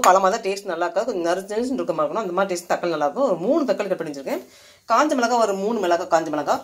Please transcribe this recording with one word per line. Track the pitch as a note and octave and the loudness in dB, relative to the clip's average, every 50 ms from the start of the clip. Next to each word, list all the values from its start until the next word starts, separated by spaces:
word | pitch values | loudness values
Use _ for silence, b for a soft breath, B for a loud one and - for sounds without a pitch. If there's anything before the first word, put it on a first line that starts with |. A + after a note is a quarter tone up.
| B3 G#3 | 6 6
பழமா | F#3 F#3+ F#3+ F#3 G#3 | 6 8 6 4 2
தான் | A#3 - | 0 -2
taste | F#3+ G3 G3 - G3 | -4 -6 -6 -6 -6
நல்லா | E3+ E3 F3 E3+ | -4 -2 -2 -2
இருக்காது, | E3+ F#3+ A#3+ B3+ | -2 -2 -2 -2
கொஞ்சம் | G#3+ F3+ E3 E3 | -2 -2 0 0
நறுச்சு | F3+ F#3+ F#3+ - G#3 | 0 -2 -2 -4 -4
நறுச்சுன்னு | A3+ B3 C4 C4 F3+ | -4 -2 -2 -2 -4
இருக்க | E3+ E3+ D#3+ D#3 | -2 -2 -2 0
மாதிரி | D3+ C#3+ | -2 -2
இருக்கணும். | E3 A3 A3 | -2 -2 -4
அந்த | F#3 F3 F3+ | -2 0 0
மாதிரி | - F#3 | 0 0
taste | F3+ F3 - - | -2 -6 -4 -4
தக்காளி | E3 - - F3 E3 | -4 -2 -2 -2 -2
நல்லா | D3+ D3 C#3+ | 0 0 -2
இருக்கும். | - A3+ C#4 A#3+ | 0 0 0 0
ஒரு | D3 D#3+ E3+ | 0 0 0
மூணு | A3 D4 E4+ C#4+ A#3 | 0 0 2 2 0
தக்காளி | F#3+ - G#3 F#3+ | 0 -2 -2 -4
cut | F3+ D3+ | -4 -4
பண்ணி | E3 D#3 C#3+ | -6 -6 -8
வச்சிருக்கேன். | C#3 C3+ - C#4 F#4 - - b b b b b b b b | -10 -8 -6 -6 -8 -8 -12 b b b b b b b b
காஞ்ச | A3+ A#3+ D4 D4+ D4+ B3+ | 2 2 4 2 2 2
மிளகா | A#3 A#3 B3 A#3 A3+ | 2 2 2 2 2
ஒரு | G3 G3 F#3+ | 2 0 -2
மூணு | G3 G#3 A#3 G#3+ F#3 | -2 -2 -2 0 0
மிளகா, | F3 F3 E3+ F3+ - E3+ | 2 2 0 2 2 0
காஞ்ச | D#3+ E3 D#3+ D3 | 0 0 0 -2
மிளகா, | D3+ C#3 E3+ A3+ - | -2 0 0 -2 0